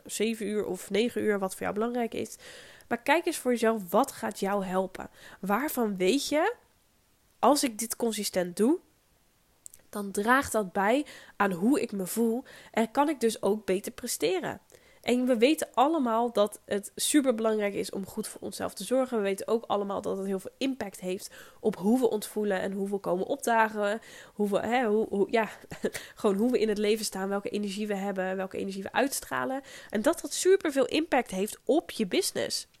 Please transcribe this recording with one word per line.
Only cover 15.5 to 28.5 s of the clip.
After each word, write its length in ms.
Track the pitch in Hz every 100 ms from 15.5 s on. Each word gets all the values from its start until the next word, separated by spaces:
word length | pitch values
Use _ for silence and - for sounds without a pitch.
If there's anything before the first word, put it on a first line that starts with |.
| 311 -
allemaal 580 | - 277 330 240 226 240
dat 280 | 220 214 - -
het 260 | 202 - -
superbelangrijk 760 | - 294 262 220 220 214 202
is 160 | 196 202
om 160 | 202 190
goed 220 | - 208
voor 140 | -
onszelf 320 | 208 - 185
te 100 | -
zorgen. 340 | 196 254 254 233
We 60 |
weten 240 | 196 196 -
ook 160 | 226 -
allemaal 340 | 202 202 190
dat 160 | 190 190
het 80 | 196
heel 140 | 190
veel 120 | - -
impact 420 | 269 262 202 -
heeft 320 | 180 185 - - - -
op 160 | 220 -
hoe 240 | 190 254
we 100 | 254
ons 180 | 214 -
voelen 340 | 214 208 185
en 100 | 185
hoe 180 | 196 196
we 80 | 202
komen 280 | 170 180 -
opdagen. 760 | 285 - 226 220 214 202 226 - - -
Hoe 160 | - 208
we, 100 | 196
hè, 260 | 220 247 226
hoe, 220 | 214 220
hoe, 180 | 202 190
ja, 180 | 226 208 - - -
<laughs> 340 | - - - -
gewoon 200 | 214 196
hoe 160 | 240
we 80 | 247
in 100 | 220
het 80 | 208
leven 280 | 214 220 208
staan, 240 | 190 190
welke 200 | 202 -
energie 380 | 208 208 196 214
we 80 | 196
hebben, 400 | 202 190 185 190
welke 220 | 185